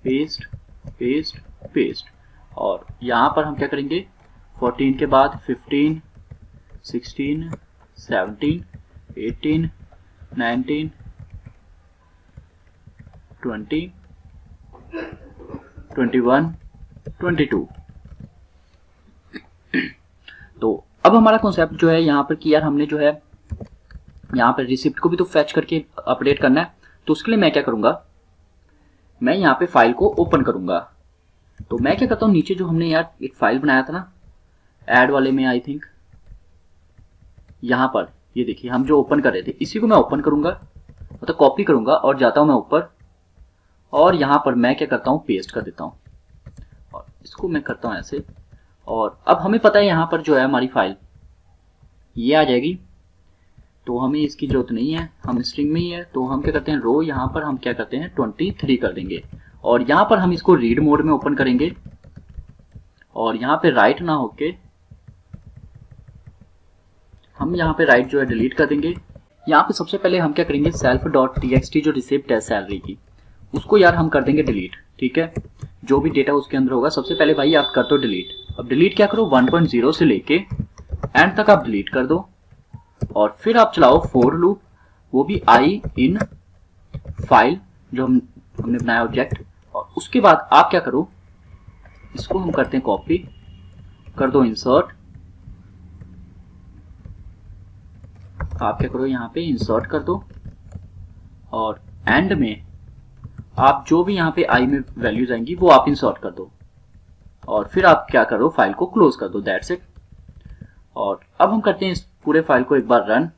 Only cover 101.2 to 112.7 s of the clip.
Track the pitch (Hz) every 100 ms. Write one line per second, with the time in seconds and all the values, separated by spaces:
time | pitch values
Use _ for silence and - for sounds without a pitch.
101.2 | - - - 110 110 107 - - - 123
102.2 | 190 185 120 107 - - - - - -
103.2 | - - - - 131 147 - 160 180 196
104.2 | 160 165 170 120 127 139 127 - 117 110
105.2 | 123 117 117 175 175 135 - 143 120 95
106.2 | 98 90 92 _ - _ _ - - _
107.2 | - _ - 104 98 185 185 156 - 131
108.2 | 110 110 139 - 101 101 180 - 160 -
109.2 | 98 101 101 92 - 180 - - _ -
110.2 | - - - - - - _ - 101 98
111.2 | _ _ 185 214 208 190 190 180 - _
112.2 | 147 156 160 131 127